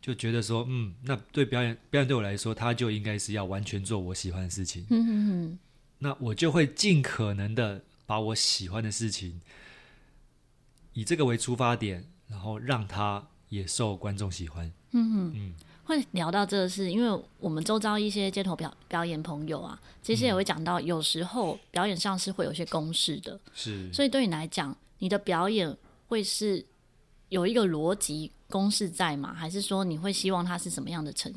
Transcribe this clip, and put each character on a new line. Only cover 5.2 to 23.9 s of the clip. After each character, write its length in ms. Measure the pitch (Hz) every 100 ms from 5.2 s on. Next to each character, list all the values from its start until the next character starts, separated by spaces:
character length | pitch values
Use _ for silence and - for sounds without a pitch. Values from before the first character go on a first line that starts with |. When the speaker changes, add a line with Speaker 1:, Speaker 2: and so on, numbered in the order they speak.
| 208
Speaker 2:
哼。 320 | 185 165 180 _ - - _
Speaker 1:
那 160 | 143 135
我 160 | 120
就 160 | 107 165
会 160 | 156 147
尽 340 | - 202 165
可 320 | 131 - 107
能 200 | 101 101
的 280 | 113 110 98 - - -
把 120 | 107
我 160 | 110
喜 340 | 110 - - 90
欢 140 | 101
的 80 | 110
事 200 | 101 113
情， 300 | 95 92 87 - - - - - - - - - _ _ _ _ _ -
以 100 | -
这 100 | 110
个 100 | 165
为 120 | 139 117
出 180 | -
发 220 | 120 123 117
点， 280 | 110 90 - - _
然 140 | 104
后 180 | 98 110
让 300 | 120 127 101
他 360 | 98 104 101 - - -
也 140 | 101
受 300 | 92 - 113
观 220 | 95 104 98
众 160 | 101
喜 160 | 87 82
欢。 240 | 82 82 - -
Speaker 2:
嗯 180 | 240 226
哼。 220 | 214 180 120
Speaker 1:
嗯。 180 | 98 80 - -
Speaker 2:
会 200 | - 311 240
聊 180 | 185 165
到 160 | 190 196
这 100 | 202
个 120 | 185
事， 220 | 185 190
因 120 | 190
为 220 | 240 196 - -
我 100 | -
们 140 | 156
周 120 | 156 214
遭 220 | 214 208
一 100 | 208
些 220 | 202 196
街 140 | 196
头 100 | 190
表-， 180 | 165 165 - -
表 160 | 170
演 160 | 170 156
朋 240 | 160 147 151
友 120 | 156
啊， 200 | - - - -
其 120 | -
实 100 | 185
也 80 | 247
会 100 | 190
讲 200 | 196 156
到， 180 | 160 175
Speaker 1:
嗯。 40 |
Speaker 2:
有 180 | 151 165
时 220 | 151 160
候 340 | 175 233 190 - -
表 160 | 175 196
演 100 | 180
上 220 | 202 190
是 120 | -
会 140 | 190
有 80 | 185
一 20 |
些 100 | 151 170
公 260 | 165 156
式 220 | 165 - 147
的。 200 | - 196 -
Speaker 1:
是。 400 | - 113 101 92